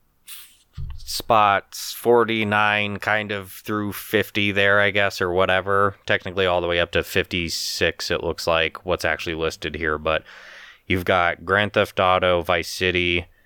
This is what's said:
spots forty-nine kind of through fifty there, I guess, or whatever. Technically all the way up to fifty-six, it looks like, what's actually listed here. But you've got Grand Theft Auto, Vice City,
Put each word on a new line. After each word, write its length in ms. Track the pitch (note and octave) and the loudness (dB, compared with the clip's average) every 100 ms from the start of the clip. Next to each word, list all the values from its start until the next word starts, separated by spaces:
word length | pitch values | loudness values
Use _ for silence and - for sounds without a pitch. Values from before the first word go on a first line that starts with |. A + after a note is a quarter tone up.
| _ _ - - - _ _ - - - | _ _ -20 -20 -20 _ _ -12 -10 -10
spots 960 | - - - A2+ G#2 G2 - - - | -8 -6 2 4 4 2 -2 -14 -12
forty-nine 1080 | - A2+ A#2+ A2+ A2+ G#2+ G#2 G#2+ G#2 G#2 G2+ | -4 2 4 4 0 0 2 2 0 -2 -4
kind 340 | - G#2+ G#2 | -2 -2 -2
of 180 | G#2 F#2+ | -8 -10
through 400 | - - G#2+ G#2 | -14 -6 -4 -4
fifty 580 | - - G#2+ - G#2+ G#2 | -8 -2 -2 0 -2 0
there, 280 | G2 G2 G2+ | 2 4 4
I 100 | G2+ | 4
guess, 300 | G2 G2+ - | 2 0 0
or 100 | F#2 | 0
whatever. 640 | F2+ F#2 F#2 F#2+ G2 G2+ - - | 2 2 2 2 2 2 0 -2
Technically 400 | G#2 F#2+ F#2 F#2 | -2 -2 0 2
all 140 | F2 | 2
the 60 | F2 | 0
way 100 | E2+ | 0
up 100 | E2+ | 0
to 100 | F2 | 0
fifty-six, 1080 | D#2 F#2+ E2+ F#2 E2 - - - F2 - - | -2 -2 -2 -4 -4 -6 -6 -2 -2 -2 -4
it 120 | E2+ | -4
looks 240 | E2+ D#2+ - | -4 -4 0
like, 380 | E2 D#2+ - | 0 0 -4
what's 200 | F#2 E2+ | -4 -2
actually 300 | E2 D#2 - | -2 -2 -4
listed 400 | D#2+ D#2+ - D#2+ | -4 -4 -4 -8
here. 240 | - D#2+ D2+ | -4 -4 -2
But 240 | D#2+ D#2 - - - - - - - | -2 -2 -4 -20 -20 -20 -20 -14 -4
you've 180 | F#2+ | -2
got 400 | F2+ F#2+ F2 - | 2 2 2 -2
Grand 280 | E2 G2 G#2 | 0 0 2
Theft 240 | A2+ G2 - | 0 0 2
Auto, 420 | F#2 F#2 F2+ F2 | 2 4 2 2
Vice 260 | E2 F2 E2 | 2 -2 -2
City, 580 | - F#2 F2+ F2 E2+ E2+ _ | -2 0 0 0 -2 -4 _